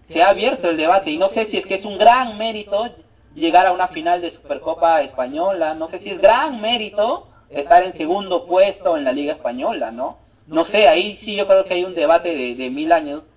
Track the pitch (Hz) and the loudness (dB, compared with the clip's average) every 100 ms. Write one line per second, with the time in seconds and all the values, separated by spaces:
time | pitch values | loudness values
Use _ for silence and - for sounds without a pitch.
0 | _ 160 185 185 226 - 175 156 156 190 | _ 2 4 4 0 -2 -2 0 2 2
1 | 160 156 196 233 214 - 196 190 208 190 | 0 -2 0 0 -4 -6 -6 -8 -6 4
2 | 220 247 247 208 226 214 202 202 240 - | 6 6 2 -6 -8 -8 -6 -4 -6 -10
3 | _ _ _ 151 165 175 185 180 180 165 | _ _ _ -4 4 6 4 2 -2 -4
4 | 165 175 170 - 143 143 160 165 165 160 | -2 -2 -2 -12 -10 -8 -6 0 2 2
5 | 135 - 127 147 185 185 156 160 165 180 | 0 -6 -6 -4 -4 -2 -4 -4 -10 -10
6 | 202 180 190 233 311 240 214 240 214 208 | -12 2 4 4 0 -4 -4 -4 -4 -2
7 | 220 330 - _ _ 143 156 175 185 180 | -2 -2 -8 _ _ -10 4 4 4 -6
8 | 156 196 196 175 175 180 196 - 180 160 | -4 -4 -2 -4 0 2 2 2 -2 0
9 | 135 135 143 - 120 123 143 147 - 117 | -2 -2 -4 -6 -6 -4 -6 -4 -8 -8
10 | 131 - _ _ - 160 170 202 202 160 | -10 -10 _ _ -6 -4 0 4 4 4
11 | 208 202 220 202 196 190 185 180 180 165 | -2 -8 -10 -6 2 2 2 -4 -4 -2
12 | 151 170 175 156 123 120 127 135 160 170 | 2 2 0 -6 -6 -8 -8 -6 0 0
13 | 147 311 - | 0 -12 -14